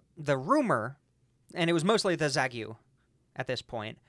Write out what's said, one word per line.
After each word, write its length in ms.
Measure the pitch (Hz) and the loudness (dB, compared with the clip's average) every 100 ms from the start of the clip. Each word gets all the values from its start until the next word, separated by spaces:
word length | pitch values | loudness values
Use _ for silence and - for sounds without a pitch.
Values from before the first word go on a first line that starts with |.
| _ - | _ -6
the 220 | 147 135 | -2 0
rumor, 600 | 147 302 233 123 113 - _ _ _ _ - | 2 2 4 0 -2 -8 _ _ _ _ -10
and 160 | - 165 | -2 2
it 40 | |
was 120 | 170 | 4
mostly 300 | 180 220 196 | 4 4 2
the 120 | 156 151 | 0 0
Zagu 500 | 143 131 120 107 113 _ _ _ _ _ | 0 -2 -4 -10 -12 _ _ _ _ _
at 140 | - 127 | -8 -6
this 140 | 123 | -6
point. 360 | - 117 107 - | -6 -8 -8 -12